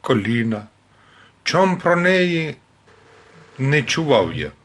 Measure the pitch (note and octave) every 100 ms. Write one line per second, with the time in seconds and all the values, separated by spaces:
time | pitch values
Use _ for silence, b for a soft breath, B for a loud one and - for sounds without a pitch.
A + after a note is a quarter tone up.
0 | - B2 G2+ A#2 A2+ G#2+ G#2+ _ _ b
1 | b b b b - E3 F#3+ F3 E3+ F3
2 | F3+ F#3 F3+ E3+ D#3 C#3 _ _ _ b
3 | b b b b b - C3+ D3+ B2 -
4 | D#3+ A#2+ E2+ D#2+ D2 -